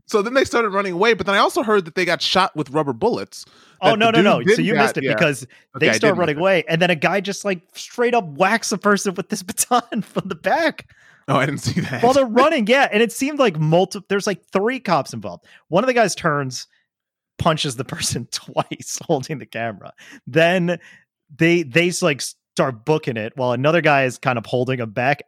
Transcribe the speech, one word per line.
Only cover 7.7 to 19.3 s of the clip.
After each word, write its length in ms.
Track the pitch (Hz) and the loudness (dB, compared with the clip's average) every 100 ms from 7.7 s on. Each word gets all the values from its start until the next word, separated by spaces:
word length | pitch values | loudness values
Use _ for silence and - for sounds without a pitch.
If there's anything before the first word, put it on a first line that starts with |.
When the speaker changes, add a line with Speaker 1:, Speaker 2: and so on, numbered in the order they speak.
| - | -20
Speaker 2:
straight 380 | - - 240 | -10 -4 0
up 120 | 233 170 143 | 0 0 0
whacks 340 | 190 220 - | 0 0 -2
a 60 | 208 | -2
person 380 | 208 202 202 180 | 0 0 0 -6
with 140 | - | -6
this 120 | - | -8
<laughs> 280 | 180 - - | -6 -6 0
baton 300 | 247 - 214 | 0 0 -6
from 200 | - 190 185 | -6 -6 -6
the 80 | 160 | -6
back. 560 | 190 285 311 - - _ _ _ - | -2 0 0 -4 -12 _ _ _ -2
Speaker 1:
Oh, 80 | - | 0
I 80 | 147 | 0
didn't 160 | 143 | -2
see 180 | - 190 | -4 -4
that. 240 | 214 123 | -4 0
Speaker 2:
While 80 | 240 | 2
they're 140 | 277 254 | 4 2
running, 420 | 220 302 311 208 | 4 4 2 2
yeah, 220 | 269 208 | 2 2
and 100 | 214 | 2
it 120 | 233 | 0
seemed 260 | - 269 294 | -2 -4 0
like 180 | 240 156 | 0 2
multi-, 460 | 156 170 190 208 - | 2 2 2 -4 -6
there's, 180 | 196 208 | -4 -4
like, 160 | 175 _ | -6 _
three 300 | 196 220 262 | -2 -2 -2
cops 320 | - 156 - | -2 -2 -2
involved. 320 | 117 98 87 _ _ - | -8 -12 -14 _ _ -2
One 120 | 170 | 0
of 60 | 262 | 2
the 60 | |
guys 220 | 240 208 - | 2 0 0
turns, 520 | 165 143 131 123 - _ _ _ _ _ _ - | -2 -2 -4 -10 -16 _ _ _ _ _ _ -2
punches 400 | 170 156 147 120 | 0 0 -2 -6
the 80 | 123 | -10
person 420 | 180 - 127 120 | -8 -6 -6 -8
<laughs> 40 | |
twice 680 | - - 143 - 151 - - - | -12 -8 -6 -6 -8 -10 -10 -4
holding 320 | 143 131 | -4 -4